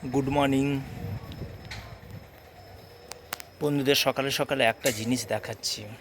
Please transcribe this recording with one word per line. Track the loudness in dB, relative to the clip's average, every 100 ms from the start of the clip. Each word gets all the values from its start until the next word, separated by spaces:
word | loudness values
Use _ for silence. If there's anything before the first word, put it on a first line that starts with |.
| 0
গুড | 0 2 4
মর্নিং। | 4 4 4 0 -4 -8 -6 -8 -10 -10 -10 -12 -12 -14 -14 -18 -16 -16 -16 -20 -20 -20 -20 -20 -20 -20 -16 -16 -12 -12 -12 -4
বন্ধুদের, | 0 2 4 4 4
সকালে | 2 0 0
সকালে | 0 4 4
একটা | 4 0 0
জিনিস | 0 -2 0
দেখাচ্ছি। | -4 -4 -6 -6 -6 -8 -14